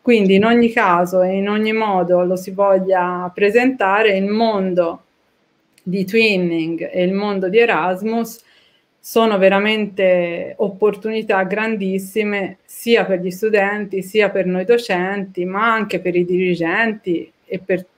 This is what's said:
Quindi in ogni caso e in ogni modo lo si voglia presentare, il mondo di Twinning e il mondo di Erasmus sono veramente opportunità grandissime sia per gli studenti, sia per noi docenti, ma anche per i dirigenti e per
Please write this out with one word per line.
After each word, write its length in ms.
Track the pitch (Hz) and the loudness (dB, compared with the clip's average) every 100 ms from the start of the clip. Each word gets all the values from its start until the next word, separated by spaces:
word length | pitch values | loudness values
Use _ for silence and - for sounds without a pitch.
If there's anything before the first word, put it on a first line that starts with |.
Quindi 360 | - 233 196 190 | 4 4 6 4
in 80 | 220 | 4
ogni 240 | 240 233 | 4 2
caso 480 | 233 208 175 175 185 | 2 2 2 2 2
e 160 | 185 190 | 0 0
in 140 | 196 | -2
ogni 220 | 208 214 | -2 0
modo 520 | 220 220 190 175 180 | -2 0 0 2 2
lo 120 | 180 185 | 2 -2
si 140 | 185 | -6
voglia 800 | 190 202 190 185 185 180 180 180 | -2 2 2 2 0 0 -4 -8
presentare, 800 | 175 202 220 254 262 196 196 220 190 | -2 2 2 2 0 0 2 2 0
il 80 | |
mondo 800 | 196 214 226 208 190 180 170 - _ _ _ _ _ _ _ _ | 0 0 0 0 -2 0 -2 -4 _ _ _ _ _ _ _ _
di 220 | - 185 190 | -6 -4 0
Twinning 800 | 226 226 196 175 170 160 165 175 | 2 2 2 0 -2 -4 -6 -6
e 120 | - | -2
il 100 | 180 | 0
mondo 380 | 196 208 196 185 | 0 -2 -2 0
di 80 | 208 | 2
Erasmus 840 | 233 180 170 185 214 226 226 - _ _ _ _ _ _ | 2 2 0 -4 -4 -4 -4 -10 _ _ _ _ _ _
sono 360 | - - 226 202 | -4 0 2 4
veramente 1200 | 190 196 208 214 208 190 190 180 175 170 180 - | 4 4 2 0 -2 0 2 4 0 -4 -10 -4
opportunità 840 | 202 190 214 202 220 220 214 202 | -6 0 0 0 -6 -6 0 0
grandissime 1160 | 190 196 220 220 190 190 190 220 208 202 190 - | 0 -2 -2 -2 -2 -4 -4 -4 -2 -2 -6 -10
sia 400 | _ - - 226 | _ -12 0 2
per 160 | 185 190 | 2 -2
gli 100 | 185 | -4
studenti, 720 | 185 220 208 196 208 208 196 | -4 0 2 0 -2 -6 -8
sia 280 | 185 214 202 | -4 0 0
per 160 | 202 180 | 0 -2
noi 180 | 185 | -2
docenti, 800 | 185 - - 185 185 202 190 - | 2 0 2 -2 -2 -4 -8 -6
ma 280 | 180 190 226 | -6 -2 0
anche 280 | 220 208 190 | 0 -2 -4
per 160 | 180 175 | -2 -2
i 80 | |
dirigenti 1040 | 175 180 185 170 170 185 226 214 - 165 - _ | 0 0 0 0 -2 0 -2 -4 -4 -6 -6 _
e 140 | _ 190 | _ -12
per 260 | 185 185 185 | -4 -4 -4